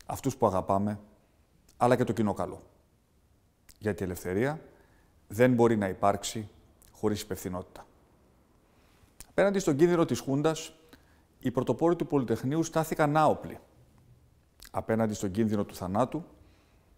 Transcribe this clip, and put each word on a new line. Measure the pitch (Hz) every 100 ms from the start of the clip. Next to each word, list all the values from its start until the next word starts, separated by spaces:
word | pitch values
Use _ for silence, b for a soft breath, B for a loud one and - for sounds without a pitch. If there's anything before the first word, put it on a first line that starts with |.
| -
αυτούς | - 135 -
που | 110
αγαπάμε, | 92 87 98 104 104 - _ _ _ _ _ _ -
αλλά | 123 123
και |
το | 120
κοινό | 110 104
καλό. | 92 90 - - _ _ _ _ _ _ _ _ _ - -
Γιατί | 107 95
η |
ελευθερία | 92 90 90 95 135 156 - b b b b b -
δεν | 101 127
μπορεί | 120 117 110
να | 98
υπάρξει | 90 101 101 - 113 104 - - _ -
χωρίς | - 107 101
υπευθυνότητα. | - 90 98 90 - - - _ _ _ _ _ _ _ b b b b b b b
Απέναντι | - 196 196
στον | 180 135
κίνδυνο | 175 175
της | 160 120
Χούντας, | - 139 156 156 - - b b b b b _
οι | 127
πρωτοπόροι | 123 123 117 165 170
του | 160
Πολυτεχνείου | 143 113 110 127 160
στάθηκαν | 160 160 160 170 147 156
άοπλοι. | 147 98 - - - - - _ - - _ _ _ _ -
Απέναντι | - - 110 110
στον | 104 104
κίνδυνο | 98 110 104
του | 98
θανάτου, | - 90 101 127 151 - - b b b b b